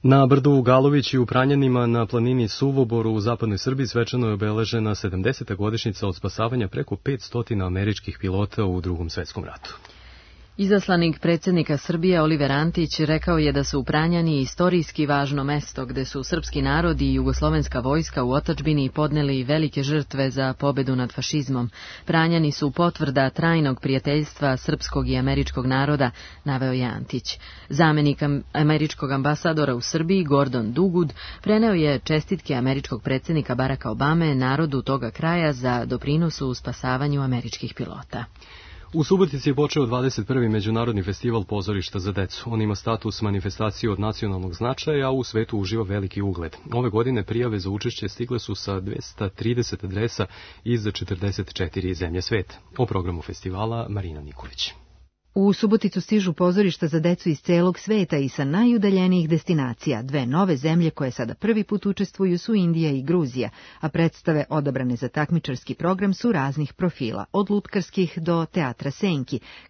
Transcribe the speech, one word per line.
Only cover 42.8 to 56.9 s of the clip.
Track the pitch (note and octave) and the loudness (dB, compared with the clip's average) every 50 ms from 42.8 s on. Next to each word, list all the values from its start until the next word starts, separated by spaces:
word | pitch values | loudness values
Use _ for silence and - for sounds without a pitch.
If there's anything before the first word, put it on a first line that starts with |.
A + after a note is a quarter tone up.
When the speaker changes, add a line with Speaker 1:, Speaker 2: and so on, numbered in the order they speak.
| - A#2 A2+ A2 - A2 G2 - | -2 -2 -2 -2 -2 -6 -4 -2
Speaker 1:
manifestacije | G#2+ G#2 G2+ G2 E2 G2+ - - A2 G#2+ F#2 - - A2+ | -2 -2 -2 -2 -2 -4 -4 -2 -4 -4 -4 -2 -2 -2
od | G2+ F#2 | -2 0
nacionalnog | G#2 A2 G#2+ - - G#2 F#2+ F#2 F2+ F#2+ E2+ | -2 -4 -4 -4 -4 -4 -4 -4 -6 -6 -6
značaja, | - A2+ A#2+ C3+ - - D#3 D3+ C#3+ C3+ C3 | -4 -2 -4 -2 -2 -2 -2 0 0 0 0
a | |
u | C3 C3+ B2 | 0 -2 -2
svetu | - - A2 A2+ - - G#2 | -2 -2 -2 -2 0 -2 -4
uživa | G2 F2 A2 A2+ | -2 -2 -2 -2
veliki | A2 F#2+ G2+ G#2 G2 F2+ - G2+ | -2 -2 -2 -2 -2 -4 -4 -2
ugled. | G2+ G2+ F#2 E2+ E2 D#2 - - - - | -2 -2 -2 -4 -6 -8 -10 -12 -12 -4
Ove | A#2 A#2+ B2 A#2+ | -2 -2 0 0
godine | G2+ A2 A#2 B2+ C3 A2 F#2+ | 2 2 2 2 0 -2 -2
prijave | - G#2+ A#2 B2 B2 G#2+ G2+ | -2 -2 -2 -2 0 -2 -2
za | F2+ F#2+ | -2 -4
učešće | G2 G#2 - A#2+ - - - G2 | -4 -4 -4 -6 -6 -6 -8 -8
stigle | - - A#2+ A#2+ B2 A2+ | -6 -6 -6 -4 -4 -6
su | - - G#2 | -4 -6 -8
sa | - - - G2 F#2+ | -8 -6 -4 -4 -4
dvesta | F#2 G2+ G#2+ B2 - - - - G#2+ G2 | -4 -6 -8 -8 -10 -12 -8 -6 -6 -6
trideset | - - G#2 A2+ A#2+ A#2+ A2+ - - - - | -4 -2 -2 0 0 0 -2 -2 -4 -8 -8
adresa | F#2+ F#2+ G#2 A2+ A#2 - - - - - - - - - - _ | -6 -4 -2 -2 -4 -2 -4 -6 -6 -6 -20 -20 -20 -20 -10 _
iz | A2+ A#2+ A#2 G#2 G#2+ | -2 -2 0 0 -2
četrdeset | G2 - - - G2+ E2+ G2 G2+ F#2+ - F#2+ - - | -4 -4 -4 -4 -4 -2 -2 -2 -2 -4 -6 -8 -4
četiri | - F#2+ E2+ - G2 F2+ F2+ F2+ | -4 -4 -4 -4 -4 -4 -4 -2
zemlje | D#2+ F2+ E2+ E2+ F2+ | -2 -4 -2 -2 -4
sveta. | F2+ - A#2 G#2 F2+ - - - - - - - | -2 0 -2 -2 -2 -4 -12 -20 -20 -16 -2 -2
O | B2+ | -2
programu | - G2 F#2+ F2 F2+ F2 E2 | 0 0 -4 -2 -2 -6 -6
festivala | - - F#2 - - F#2 F#2 F#2+ G#2+ A2+ A#2 A#2 - - | -8 -12 -14 -10 -10 -8 -6 -4 -4 -4 -4 -6 -6 -6
Marina | G2+ G#2 F#2+ E2+ D#2 D2+ | -6 -6 -6 -8 -10 -12
Nikolić. | D2 D2 C#2 A#1 B1 C2 - - - - - - - _ _ - - _ _ _ _ _ _ | -12 -14 -16 -16 -18 -18 -10 -8 -10 -10 -10 -16 -20 _ _ -20 -20 _ _ _ _ _ _
Speaker 3:
U | G3 G3 G3+ | 2 4 4
Suboticu | F#3+ - - G#3 G#3+ A3 - G3 - F#3+ | 4 4 2 2 2 2 2 0 -2 -2
stižu | E3+ - G#3+ G#3+ F#3+ F#3 | -2 0 0 2 2 0
pozorišta | D#3+ - F3+ F3+ F3+ G3+ G#3 F#3 D#3 - - | 0 2 2 2 4 4 2 2 2 0 -4
za | D#3 | 0